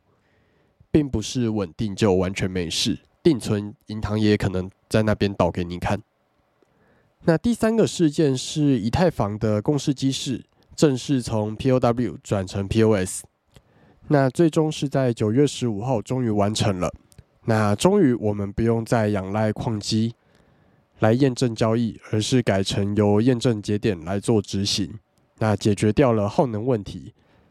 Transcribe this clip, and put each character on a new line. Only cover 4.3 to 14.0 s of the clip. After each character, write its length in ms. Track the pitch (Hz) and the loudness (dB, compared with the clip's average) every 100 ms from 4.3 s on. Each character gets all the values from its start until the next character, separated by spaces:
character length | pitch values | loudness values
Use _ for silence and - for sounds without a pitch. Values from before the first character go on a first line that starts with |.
| 104 | 2
可 120 | 101 | 0
能 200 | 92 92 - - | -4 -8 -12 -2
在 140 | 110 | 0
那 100 | 107 | 0
边 180 | 104 101 | 0 0
倒 180 | 98 87 | 0 0
给 120 | 92 | 0
你 160 | 87 87 | -6 -6
看。 240 | 101 101 - _ _ _ _ _ _ _ _ _ _ _ | -4 -6 -8 _ _ _ _ _ _ _ _ _ _ _
那 140 | - 160 | 2 2
第 160 | 240 | 2
三 220 | 233 220 226 | 0 0 2
个 100 | 165 | 0
事 240 | - 160 | 2 0
件 260 | 151 151 127 | 2 0 0
是 440 | - 160 147 127 | -4 -2 2 2
以 100 | 110 | 0
太 180 | 139 175 | 0 0
坊 300 | - 104 104 | 0 -4 -2
的 240 | 110 107 | -2 0
共 160 | 107 147 | 0 -2
识 160 | 147 | -2
机 160 | 131 135 | -2 -2
制 340 | 135 147 120 - _ _ | -4 -6 -8 -10 _ _
正 240 | - 160 127 | 0 2 2
式 240 | - 131 | -2 -2
从 320 | 117 110 107 | -2 -2 -2
P 160 | 107 131 | -2 0
O 80 | 127 | 2
W 400 | 123 120 113 - | 2 0 -2 -6
转 220 | - 104 | -4 -4
成 220 | 92 101 98 | -2 -6 -2
P 160 | 110 | 2
O 120 | 110 | 4
S， 300 | 104 95 - - _ _ - _ _ _ _ | 4 0 -6 -14 _ _ -20 _ _ _ _